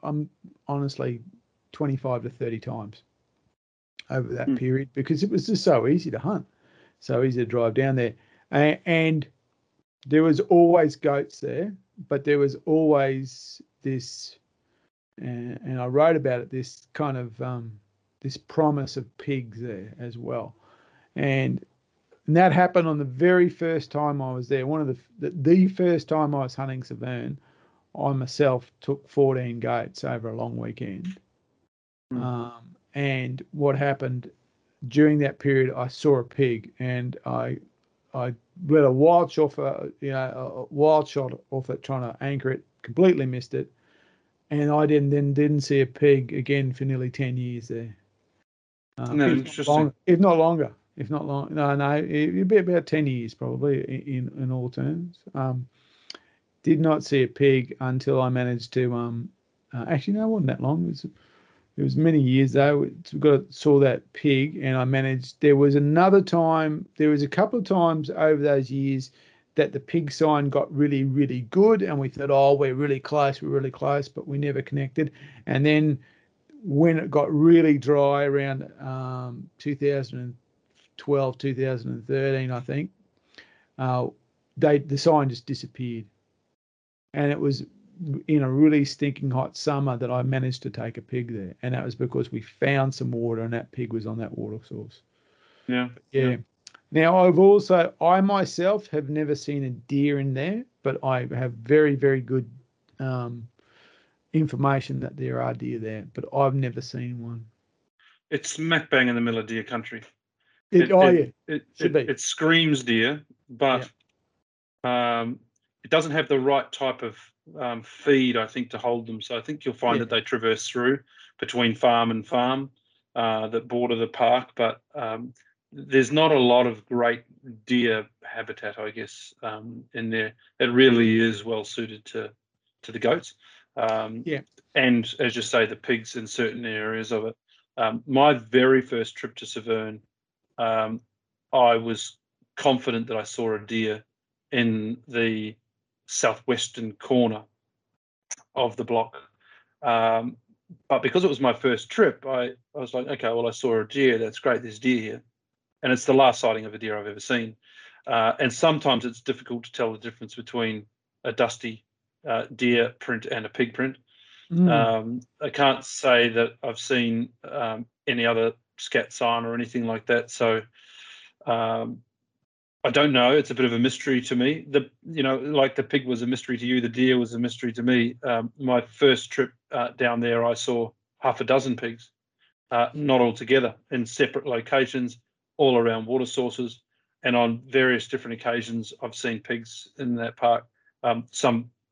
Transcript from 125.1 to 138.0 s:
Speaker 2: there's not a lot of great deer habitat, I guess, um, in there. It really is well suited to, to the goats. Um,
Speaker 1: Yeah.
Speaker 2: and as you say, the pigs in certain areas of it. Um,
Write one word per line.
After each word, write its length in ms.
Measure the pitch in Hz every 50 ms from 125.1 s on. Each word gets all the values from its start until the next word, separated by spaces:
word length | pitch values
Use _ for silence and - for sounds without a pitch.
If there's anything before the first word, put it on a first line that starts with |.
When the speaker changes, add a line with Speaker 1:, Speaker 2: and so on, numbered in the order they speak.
| 110 113 120 127 - _ _ _ _ _ _ _
Speaker 2:
there's 400 | - 143 135 139 131 135 127 113
not 200 | 147 156 160 160
a 80 | 156 139
lot 260 | 127 123 120 123 123
of 180 | 123 113 107 - -
great 360 | 123 120 120 117 117 117 - _ _ _ - 131 117 110 107
deer 420 | - 127 123 120 117 110 110 104 - _ _ -
habitat, 560 | - - 113 110 110 110 - - 104 104 113
I 100 | 107 107
guess, 460 | 104 113 107 95 - - - - - _ -
um, 400 | 113 107 107 107 120 117 117 - _ -
in 160 | 120 113 113
there. 240 | 113 113 107 107 - _ _ _ _ -
It 60 | 135
really 540 | 120 120 123 135 131 120 117 117 110 110 113
is 260 | 113 113 110 101 104
well 180 | 113 117 110 101
suited 400 | - - - 113 110 110 104 _
to, 260 | - - 113 107 107 - _ _ _ _ _ _ _ _ _
to 100 | - -
the 60 | 110 120
goats. 380 | - 117 143 175 180 - - _ _ - - _ _ _ _ -
Um, 460 | 113 113 110 110 110 110 113 113 123
Speaker 1:
Yeah. 160 | 165 151 - - _ _ _ _ _ -
Speaker 2:
and 340 | 151 131 127 123 117 113 117 - -
as 160 | 139 123 110
you 80 | 120 110
say, 240 | - - 120 113 107
the 80 | 110
pigs 400 | - - - 123 113 110 - -
in 100 | 123 110
certain 400 | 104 - - 120 110 107 117 120
areas 460 | 113 110 107 107 110 110 110 110 107
of 140 | 120 110 107
it. 120 | 113 113 _ _ _ _ _ _ _ _ -
Um, 260 | 117 110 113 113